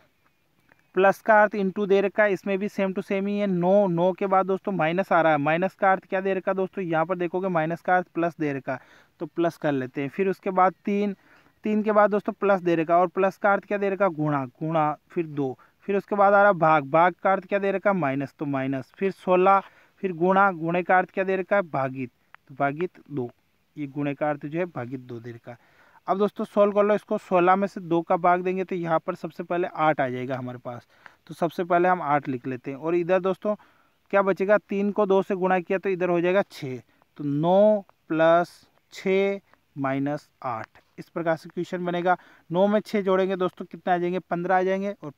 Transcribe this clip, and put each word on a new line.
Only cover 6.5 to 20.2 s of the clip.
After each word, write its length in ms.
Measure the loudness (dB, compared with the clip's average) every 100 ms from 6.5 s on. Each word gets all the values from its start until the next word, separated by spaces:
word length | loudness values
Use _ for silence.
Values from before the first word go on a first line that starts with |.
है 40 | -2
दोस्तों, 280 | -4 -6
यहाँ 200 | -4 -2 -2
पर 100 | -2
देखोगे 320 | -4 -4 -2
माइनस 320 | -2 -2 -4
का 160 | 0 0
अर्थ 100 | 0
प्लस 200 | -4 -4 -2
दे 120 | -4
रखा 200 | -4 -8
है, 80 | -10 -12 _ _ -14
तो 60 | -8
प्लस 300 | -2 -2 -2
कर 160 | -2
लेते 300 | -2 -4 -6
हैं। 60 | -6
फिर 200 | -2 -2
उसके 220 | -4 -2
बाद 240 | 2 2 0
तीन, 300 | -2 -2 -2 -6 _ _ _ _
तीन 180 | -2 0
के 100 | 2
बाद 180 | 4 4
दोस्तों 220 | 2 -4
प्लस 280 | -2 0 2
दे 140 | 2
रखा 200 | 0 2
है 60 | 2
और 60 | 2
प्लस 300 | 2 -2 0
का 160 | 0
अर्थ 120 | 0
क्या 140 | -2 -4
दे 120 | -2
रखा 140 | 0
है, 60 | 0
गुणा, 340 | 0 -2 -2
गुणा, 520 | -4 -8 -4 0 0 -4 _
फिर 160 | -8 -6
दो, 300 | -4 -6 -6 _ _ -4
फिर 80 | -4
उसके 180 | -2
बाद 180 | 2 4
आ 100 | 6
रहा 100 | 4
भाग, 380 | 4 4 2 2
भाग 240 | 4 4 2
का 100 | 0
अर्थ 140 | -2 -2
क्या 120 | -2
दे 140 | -2
रखा 180 | 0 0
है, 60 | 0
माइनस, 380 | 0 -2 -6 -8
तो 60 | -4
माइनस, 460 | -4 -4 -6 -8 -6
फिर 140 | -4
सोलह, 520 | -4 2 4 6 4 0 _ _ _
फिर 100 | -8
गुणा, 380 | 0